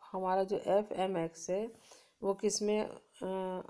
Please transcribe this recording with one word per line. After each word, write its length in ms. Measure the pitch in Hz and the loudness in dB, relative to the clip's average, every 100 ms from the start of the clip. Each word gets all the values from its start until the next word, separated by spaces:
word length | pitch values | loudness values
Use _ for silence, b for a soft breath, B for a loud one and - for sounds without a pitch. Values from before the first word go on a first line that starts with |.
| - | -10
हमारा 320 | 190 185 190 | -4 2 2
जो 140 | 190 202 | 2 0
एफ़ 360 | - 190 208 | 4 4 4
एम 240 | - 190 185 | 0 0 0
एक्स 320 | 165 - - | -2 -4 -4
है, 220 | 185 233 - B B B B | -2 -2 -8 B B B B
वो 100 | 196 | -2
किस 280 | 196 214 202 | 0 0 0
में, 200 | 208 214 | 2 2
अ, 800 | - - - - 185 190 185 185 - | 0 -6 -16 -10 -4 -4 -4 -4 -6